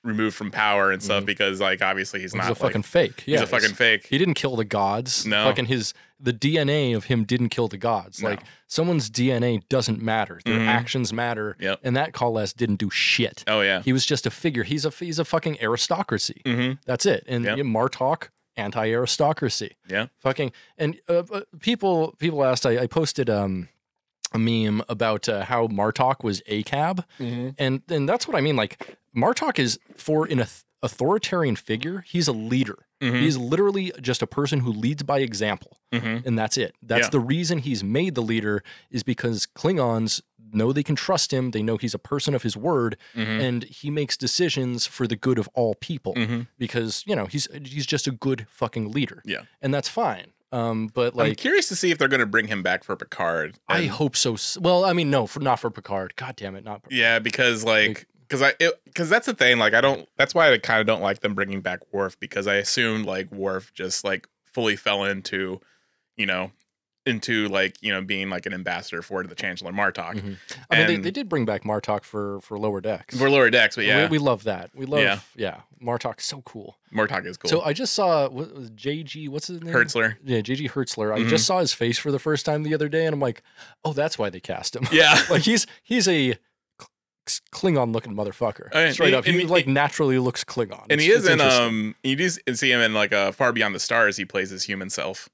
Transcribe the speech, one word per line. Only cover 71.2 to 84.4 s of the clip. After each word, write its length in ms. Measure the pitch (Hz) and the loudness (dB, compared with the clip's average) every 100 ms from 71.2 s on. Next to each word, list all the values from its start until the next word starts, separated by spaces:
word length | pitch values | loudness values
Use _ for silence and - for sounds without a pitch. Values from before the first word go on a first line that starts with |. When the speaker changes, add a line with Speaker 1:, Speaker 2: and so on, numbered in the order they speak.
| 220 | -4
Speaker 2:
bring 160 | 160 113 | -2 0
back 180 | 101 | -2
Martok 420 | 107 107 - 104 - | -2 -4 -2 -4 -4
for, 340 | 107 101 98 | -8 -8 -10
for 160 | - 104 | -10 -4
Lower 220 | 107 98 | -4 -2
Decks. 380 | 104 98 - 123 | -4 -6 -8 0
Speaker 1:
For 120 | 139 | 4
Lower 200 | - 120 | 6 6
Decks, 260 | 120 107 - | 6 4 4
but 80 | 104 | 4
yeah. 180 | 104 101 | 4 4
Speaker 2:
We, 60 | |
we 120 | 156 | 2
love 220 | 139 110 110 | 2 0 -2
that. 240 | 92 90 | -6 -10
We 120 | 131 131 | -12 -2
love, 160 | 147 | 2
Speaker 1:
Yeah. 180 | 101 101 - - | 2 2 -4 -6
Speaker 2:
yeah. 260 | 98 - - _ | -6 -6 -20 _
Martok's 440 | 120 120 123 - - | -4 -4 -4 -6 -10
so 160 | 139 | -10
cool. 340 | - 110 98 _ _ 110 | -14 -16 -18 _ _ -2
Speaker 1:
Martok 300 | 107 98 92 | 0 0 -6
is 100 | 92 | -6
cool. 140 | - | 0
Speaker 2:
So 120 | 160 | 2
I 120 | 156 | 2
just 180 | 156 254 | -2 -2
saw, 360 | - 190 156 139 | 2 4 4 2
what 240 | 127 160 139 | -4 -10 -12
was 140 | 120 | -18
J 340 | 110 139 151 | -8 -6 -6
G, 240 | 156 151 151 | -8 -12 -10
what's 200 | 143 - | -8 -10
his 140 | 170 | -10
name? 120 | 165 | -2
Speaker 1:
Hertzler. 420 | 131 117 120 110 113 | 0 2 2 0 -2
Speaker 2:
Yeah, 160 | 139 117 | -2 -2
J 160 | 104 131 | 0 -4
G 140 | 143 | -4
Hertzler. 440 | 139 120 - 107 | -4 -6 -2 -2
I 60 | 107 | 0
Speaker 1:
Mm-hmm. 100 | 117 | 2
Speaker 2:
just 160 | - 110 | 2 2
saw 140 | 185 | 2
his 140 | 160 | 0
face 240 | - 117 117 | 0 -2 -2
for 100 | 151 | -2
the 100 | 139 | -2
first 260 | 160 147 - | 0 0 0
time 180 | 151 | -2
the 100 | 151 | 0
other 140 | 156 147 | -2 0
day, 180 | 160 160 | 0 0
and 80 | |
I'm 60 | 147 | 0
like, 240 | 135 - _ - - _ | -2 -2 _ -20 -20 _
"Oh, 80 | 156 | -6
that's 260 | 139 151 - | -2 -2 -2
why 120 | 104 | -4
they 100 | |
cast 340 | 90 | -6